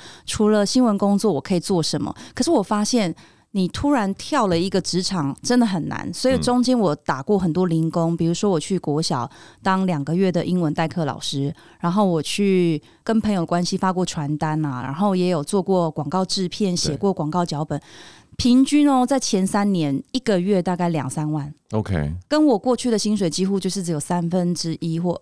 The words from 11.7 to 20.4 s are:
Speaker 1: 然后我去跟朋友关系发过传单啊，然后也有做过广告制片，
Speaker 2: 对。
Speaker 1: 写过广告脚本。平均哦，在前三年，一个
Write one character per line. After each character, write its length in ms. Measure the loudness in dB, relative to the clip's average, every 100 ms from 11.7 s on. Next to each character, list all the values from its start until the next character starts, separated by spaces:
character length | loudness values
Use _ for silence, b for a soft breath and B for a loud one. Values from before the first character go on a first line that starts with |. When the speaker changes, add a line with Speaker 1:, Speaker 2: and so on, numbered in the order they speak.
| B
Speaker 1:
然 100 | -2
后 140 | 2 2
我 160 | 2
去 600 | -2 0 2 4 2 0 b b
跟 160 | -2 0
朋 140 | 2
友 140 | 0 0
关 180 | 0 0
系 140 | 0
发 120 | 0
过 140 | 0 -2
传 320 | -4 -4 -2
单 260 | -2 -2
啊， 200 | -2 -4
然 100 | -6
后 240 | -2 0 2
也 140 | 2
有 120 | 0
做 200 | 0 -2
过 280 | 0 0 0
广 160 | -2 -4
告 120 | -2
制 240 | -2 -2 -4
片， 240 | -2 -2 0
Speaker 2:
对。 20 |
Speaker 1:
写 180 | -2 -2
过 200 | -2 0
广 160 | -2
告 160 | -2 -2
脚 180 | -4 -4
本。 160 | -6 B B B B B -2
平 260 | 2 4 4
均 240 | 4 4
哦， 180 | 4 2
在 140 | 0
前 260 | 0 0 0
三 240 | 0 0 0
年， 280 | 0 -2 -4
一 80 | -4
个 220 | 0 0